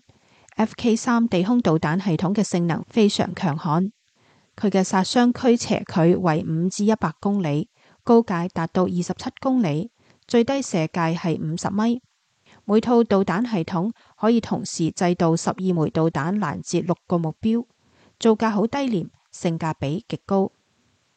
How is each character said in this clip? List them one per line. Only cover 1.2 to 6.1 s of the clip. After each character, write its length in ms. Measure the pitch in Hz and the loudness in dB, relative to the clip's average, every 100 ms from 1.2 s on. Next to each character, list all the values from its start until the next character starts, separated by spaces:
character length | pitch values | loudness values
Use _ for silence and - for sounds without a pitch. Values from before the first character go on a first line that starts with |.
| 233 | 2
地 160 | 180 | 2
空 160 | 190 247 | 2 2
導 180 | 202 160 | 2 2
彈 240 | 151 175 | 2 0
系 140 | 190 156 | 0 0
統 180 | 175 | 0
嘅 80 | 208 | 0
性 240 | 190 180 170 | 0 0 0
能 180 | 202 - | -2 -2
非 200 | 240 208 | 2 2
常 260 | - - | 2 -4
強 220 | - 185 147 | -2 -4 -2
悍， 360 | 165 160 196 - _ _ _ _ _ - | 0 0 -2 -6 _ _ _ _ _ -4
佢 120 | 208 | 0
嘅 140 | 190 | 0
殺 200 | 185 190 | 2 0
傷 300 | 185 247 240 | 0 2 2
區 240 | - 262 240 | 2 2 2
斜 260 | - 220 196 | 2 -4 -2
距 300 | 180 165 | 2 4